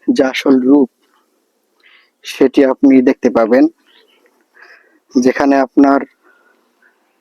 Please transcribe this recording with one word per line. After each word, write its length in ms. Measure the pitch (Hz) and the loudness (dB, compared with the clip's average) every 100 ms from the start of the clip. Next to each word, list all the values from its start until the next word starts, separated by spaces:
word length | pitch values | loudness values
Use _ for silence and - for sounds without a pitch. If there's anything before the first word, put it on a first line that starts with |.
| - | -4
যে 80 | 127 131 | -2 -4
আসল 220 | 127 147 131 127 | -4 -2 0 2
রূপ, 220 | 143 131 _ _ _ _ _ _ _ _ _ _ _ _ _ | 0 0 _ _ _ _ _ _ _ _ _ _ _ _ _
সেটি 340 | - - 135 - 131 | -18 -2 0 2 0
আপনি 220 | 131 139 131 127 | 0 2 2 0
দেখতে 200 | - 123 117 | -2 -2 -2
পাবেন, 260 | 113 - 330 - _ _ _ _ _ _ _ _ - - _ _ _ | 0 0 0 -4 _ _ _ _ _ _ _ _ -20 -20 _ _ _
যেখানে 400 | 131 127 - 143 139 | -2 -2 -2 0 0
আপনার 340 | 131 - 139 139 135 _ _ _ _ _ _ _ _ _ _ _ | -2 0 0 0 -4 _ _ _ _ _ _ _ _ _ _ _